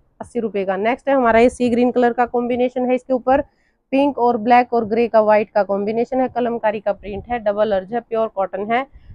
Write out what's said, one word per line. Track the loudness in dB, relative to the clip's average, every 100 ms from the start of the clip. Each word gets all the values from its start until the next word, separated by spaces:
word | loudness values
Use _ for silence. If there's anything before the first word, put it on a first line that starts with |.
| _ -20
अस्सी | -10 -6
रुपये | -4 -4
का। | -4 -2
Next | -2 -2 0
है |
हमारा | 2 4 4
ये | 4
सी | 2 0
ग्रीन | 2 2
कलर | 2 0
का | 0 -2
combination | -2 -2 -2 -2 -2 -2
है, |
इसके | -2 -2
ऊपर | -2 2 0 0 _ _ _ -4
पिंक | 0 0 2
और | 0 0
ब्लैक | 4 4 4
और | -2 -2
ग्रे | -2 2
का | 2
व्हाइट | 4 2 2
का | -2
कॉम्बिनेशन | 0 -2 -2 -2 -2 -2
है, | -2
कलमकारी | -2 -4 -2 -4 -2
का | -4
प्रिंट | -6 -8 -12
है, | -8 -4
डबल | -2 0 0
अर्ज | -2 -4
है, | -8
प्योर | -4 -4 -4
कॉटन | -4 -6 -4 -4
है। | -4 -4 -12 -20